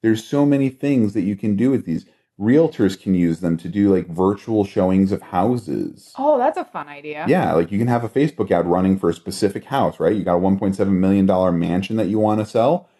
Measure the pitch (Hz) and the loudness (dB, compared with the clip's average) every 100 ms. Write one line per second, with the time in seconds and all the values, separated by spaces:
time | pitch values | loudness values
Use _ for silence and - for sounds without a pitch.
0 | 113 107 - 143 143 143 135 131 143 135 | -2 -2 -2 0 2 2 0 -2 -2 0
1 | 107 107 95 101 110 101 123 131 - 80 | 0 0 -4 -2 -2 0 0 0 -2 -8
2 | - _ _ - 104 143 160 - 98 95 | -8 _ _ -4 2 4 2 2 -2 0
3 | 104 92 87 82 87 82 90 101 101 92 | -2 0 0 0 -2 -4 -4 0 2 2
4 | 87 85 95 101 - 107 98 107 92 95 | 0 0 0 0 -2 -2 0 0 2 2
5 | 95 95 - 90 107 123 98 53 - - | 2 0 -4 -2 0 -2 -4 -6 -6 -10
6 | - - 285 277 277 370 - 170 147 143 | -16 -4 0 0 0 -2 -8 -12 -14 -14
7 | 151 147 139 - 90 82 85 101 120 120 | -14 -6 0 0 2 0 -2 -2 0 -2
8 | 113 131 151 - 101 87 85 90 95 95 | -2 -2 -2 -2 0 0 2 2 2 2
9 | 85 85 - 90 101 101 - 139 101 - | 0 -2 -6 -4 -2 -4 -6 -2 -2 0
10 | 82 104 87 87 95 98 101 98 98 92 | 0 0 0 0 2 0 0 -2 0 2
11 | 95 98 95 92 92 87 85 90 95 110 | 2 2 2 2 2 0 0 -2 -4 -4
12 | 92 107 107 107 104 117 123 175 - _ | -2 0 0 0 -2 0 2 0 -4 _